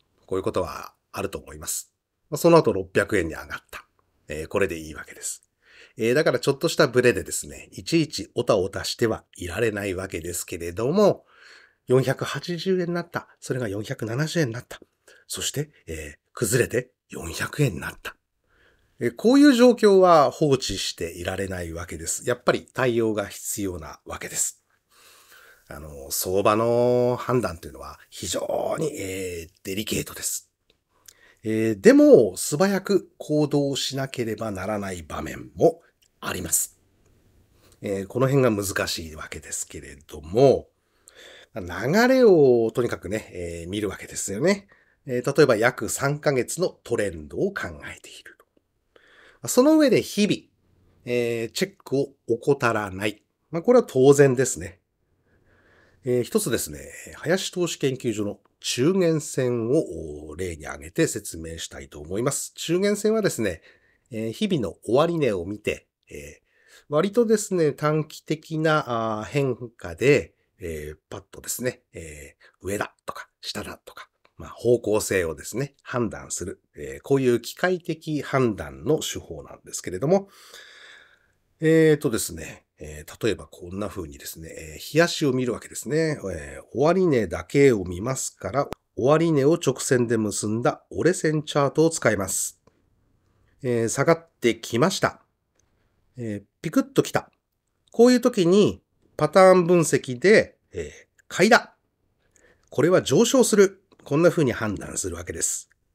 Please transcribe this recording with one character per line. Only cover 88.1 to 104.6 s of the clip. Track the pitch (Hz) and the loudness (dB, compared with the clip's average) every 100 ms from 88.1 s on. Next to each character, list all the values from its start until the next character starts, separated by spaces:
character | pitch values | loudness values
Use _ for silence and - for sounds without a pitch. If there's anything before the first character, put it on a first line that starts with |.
| 135 | -6
す | - | -8
か | - 98 | -10 -6
ら、 | 127 - - _ - | -4 -4 -8 _ -2
終 | 123 156 165 | 2 4 4
値 | 147 | 4
を | 139 170 | 4 2
直 | - 123 | 0 -2
線 | - 127 117 | 0 0 2
で | 113 | 0
結 | 104 - 107 | -2 -4 -4
ん | 110 | -2
だ | 143 - _ | -2 -4 _
折 | - 147 | -2 0
れ | |
線 | 185 160 151 | 0 0 -2
チ | 147 | -2
ャ | 147 139 | 0 0
ー | |
ト | 151 | 2
を | 160 | 2
使 | - 120 | 2 0
い | 101 | 0
ま | 95 | -2
す。 | - - - _ _ _ _ _ _ _ _ _ _ | -4 -6 -10 _ _ _ _ _ _ _ _ _ _
え | 127 117 | -2 0
ー、 | 113 | 0
下 | - 139 | 0 2
が | |
っ | 165 - _ | 2 -2 _
て | 117 110 | 0 0
き | - 120 | -2 0
ま | 175 | 0
し | - | 2
た。 | 107 - _ _ _ _ _ _ _ _ _ - | -2 -2 _ _ _ _ _ _ _ _ _ -10
え | 117 101 | -8 -8
ー、 | - _ | -12 _
ピ | 160 | -4
ク | 262 | -2
ッ | - | 0
と | - | -2
き | - | 0
た。 | - - _ _ _ _ _ _ | -4 -6 _ _ _ _ _ _
こ | - 247 | 4 6
う | |
い | 247 | 6
う | |
時 | 247 214 170 | 4 2 4
に | 202 147 85 _ _ _ - | 4 4 0 _ _ _ -4
パ | - | 2
タ | 196 190 | 8 8
ー | |
ン | 185 170 | 8 6
分 | 175 | 4
析 | 151 135 - 123 | 4 0 -2 0
で、 | 185 202 - _ _ | 6 6 4 _ _
え | 90 73 - _ | -12 -12 -14 _
ー、 | _ - | _ -8
買 | - 214 | 2 4
い | |
だ。 | 233 - _ _ _ _ _ _ _ _ _ _ | 4 2 _ _ _ _ _ _ _ _ _ _
こ | - | 0
れ | 156 | 2
は | 175 | 2
上 | 104 147 233 | 4 2 4
昇 | 262 | 4
す | 214 202 | 4 6
る。 | 190 - _ _ | 4 2 _ _
こ | - 143 | -4 2
ん | |
な | 175 | 4
風 | 165 131 | 4 2
に | |
判 | 104 | 0